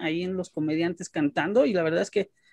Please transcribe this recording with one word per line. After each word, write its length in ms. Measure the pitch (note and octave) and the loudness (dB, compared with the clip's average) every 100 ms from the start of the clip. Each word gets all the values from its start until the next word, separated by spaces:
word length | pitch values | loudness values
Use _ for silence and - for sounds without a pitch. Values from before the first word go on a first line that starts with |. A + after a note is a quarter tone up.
ahí 200 | E3 E3 | -2 -2
en 140 | F3+ F#3 | -2 -4
Los 140 | F3 | -6
Comediantes 580 | - D#3 D#3 E3+ E3 F3+ | -4 -2 0 0 -4 -6
cantando 560 | E3 C#3+ D#3+ D#3 A3 | -2 0 0 2 4
y 80 | C#4 | 4
la 100 | F#3 | 2
verdad 200 | D#3+ E3+ | 2 0
es 80 | G3 | 0
que 200 | G#3 F#3+ _ _ | -2 -4 _ _